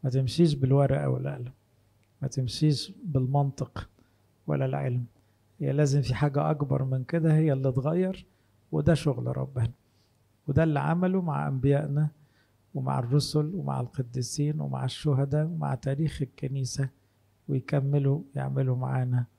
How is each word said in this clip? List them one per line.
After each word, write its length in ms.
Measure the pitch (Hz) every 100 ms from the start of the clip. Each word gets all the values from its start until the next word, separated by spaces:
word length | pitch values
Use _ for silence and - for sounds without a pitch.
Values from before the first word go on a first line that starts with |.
ما 60 | 135
تمشيش 440 | 127 131 131 170
بالورقة 560 | 143 135 135 139 139 143
والقلم، 420 | 127 131 143 123 - _ _ _ _ _ _
ما 60 | 139
تمشيش 680 | - 127 - 156 139 - 196
بالمنطق 840 | 220 135 131 143 139 - 131 - - _ _ _ _ _ -
ولا 180 | 147 131
العلم. 400 | 135 139 123 120 _ _ _ _ _
هي 140 | 143
لازم 280 | 139 147 139
في 140 | 120 123
حاجة 360 | 147 139 156
أكبر 320 | 156 139 135
من 200 | 135 131
كده 320 | 123 170 165 156
هي 180 | 156
اللي 180 | 135 135
تغير، 540 | 127 135 170 185 185 - _ _ _ _
وده 220 | 160 147
شغل 440 | 160 151 123 123 131
ربنا، 340 | 131 131 117 - _ _ _ _ _ _ -
وده 160 | 143
اللي 160 | 160 147
عمله 420 | 143 170 185 190
مع 260 | 175 143 147
أنبيائنا 640 | 135 135 139 143 143 151 - _ _ _ _ _
ومع 260 | - 131 135
الرسل 520 | 120 143 139 147 151 190
ومع 240 | 139 135
القديسين 800 | 127 - 120 123 120 - 147 156
ومع 240 | 143 131 131
الشهداء 600 | - 151 135 139 147 156
ومع 300 | 170 147 135
تاريخ 460 | - 139 156 -
الكنيسة، 680 | 139 - 139 135 131 - 135 _ _ _ _ _ -
ويكملوا 760 | 139 - 143 139 143 139 143 - 139
يعملوا 400 | 135 135 131 127
معانا. 500 | 127 131 127 123 123